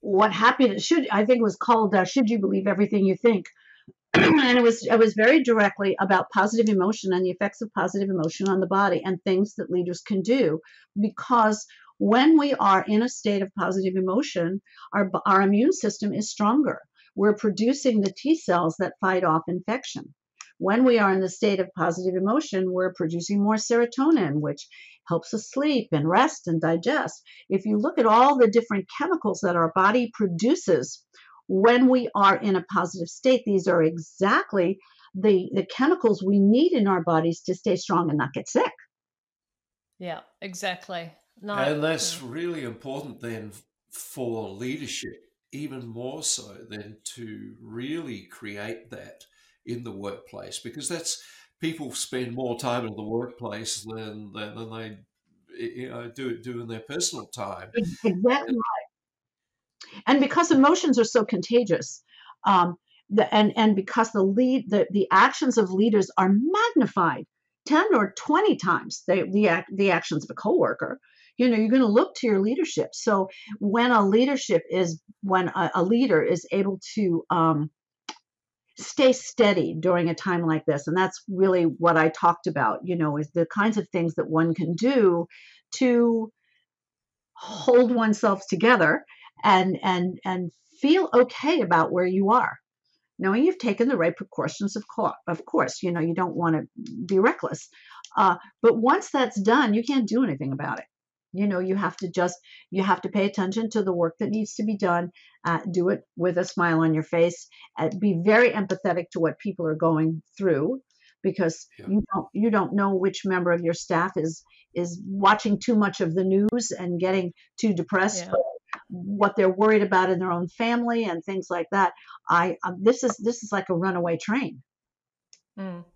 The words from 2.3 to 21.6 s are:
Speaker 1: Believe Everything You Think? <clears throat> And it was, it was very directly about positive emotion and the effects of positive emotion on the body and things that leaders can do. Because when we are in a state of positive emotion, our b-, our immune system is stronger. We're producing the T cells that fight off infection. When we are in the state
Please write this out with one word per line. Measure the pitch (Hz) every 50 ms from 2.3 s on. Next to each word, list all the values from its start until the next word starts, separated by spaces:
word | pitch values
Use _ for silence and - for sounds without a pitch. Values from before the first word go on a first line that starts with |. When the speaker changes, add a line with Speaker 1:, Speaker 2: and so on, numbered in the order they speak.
| 233 220
Speaker 1:
Believe | 196 190 196 196 190
Everything | 202 190 180 208 202 - 202 190
You | 190 185
Think? | - - 240 226 190 170 -
<clears throat> | _ _ _ _ - _ _ - _ _ _ _ -
And | - - - 320 302 269 247 247
it | 247 240
was, | 233 226 - -
it | - 226
was | 226 226 214 -
very | 214 220 233 294 320 262
directly | 240 233 220 208 196 - - 196 196 190 -
about | 196 190 196 185 - - -
positive | 202 190 208 226 226 226 214 208
emotion | 190 180 196 220 - - 190 185
and | 180 185
the | 185
effects | 180 180 202 202 - -
of | 233 220 _
positive | 208 170 185 180 202 196 196
emotion | 190 175 156 165 - - 196
on | 196 190 190
the | 190
body | 175 190 196 202 196 180 165 -
and | 190 185 175 _
things | 202 185 185 202 202 -
that | - 180 -
leaders | 175 180 175 175 175 -
can | - - 214 190
do. | 175 196 247 269 240 160 147 160 _ _ - _ _ _ _ 202
Because | 202 214 - - - - 254 233 220 214 214 208 - _ - _ _ _ _
when | _ 202 202 220 247 269 311 330
we | 311 285 285 262
are | - - 196 196 190 -
in | - 208 208
a | 233 247
state | - - - 214 202 196
of | 190 196 _
positive | 202 180 185 185 190 190 190 185
emotion, | 190 185 185 185 233 294 - - 185 170 170 185 196 _ _ _ - - - -
our | 202 202
b-, | 190 185 - -
our | 202 196 190
immune | 196 196 202 202 240 320 381
system | - - 214 202 - - 208 185
is | 202 214 -
stronger. | - - 208 208 233 285 294 220 - - - _ _ _ _ _ _
We're | - 196 214 202
producing | 208 - 214 196 185 220 233 277 285 - 262 226 214
the | 196 190 190
T | - - 269 320
cells | 320 - - 175 170 165 165 165 -
that | 190 - - _
fight | - 185 190 185 185
off | 170 156 156 -
infection. | - 180 180 180 - 220 262 - - - - - - _ _ _ _ _ _ - _ _
When | _ 175 185 202 233 262
we | 254 240 226
are | 208 196 190
in | 190
the | 190 185
state | 185 - - 208 202 185